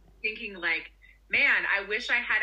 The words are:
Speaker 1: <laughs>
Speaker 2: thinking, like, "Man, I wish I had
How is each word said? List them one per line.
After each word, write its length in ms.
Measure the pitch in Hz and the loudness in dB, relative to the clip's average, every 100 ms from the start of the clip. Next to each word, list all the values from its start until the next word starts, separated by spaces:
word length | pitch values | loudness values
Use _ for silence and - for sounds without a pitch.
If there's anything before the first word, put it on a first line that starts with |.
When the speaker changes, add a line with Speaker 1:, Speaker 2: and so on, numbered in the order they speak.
Speaker 1:
<laughs> 220 | - - | -20 -8
Speaker 2:
thinking, 320 | 214 220 220 | -6 -6 -10
like, 380 | 190 170 160 160 - - - _ | -4 -2 -2 -4 -18 -20 -20 _
"Man, 380 | 233 277 208 - 196 | 2 4 4 2 -2
I 100 | 196 | 0
wish 200 | 214 254 | -4 0
I 40 | 240 | -2
had 220 | 240 214 | 2 2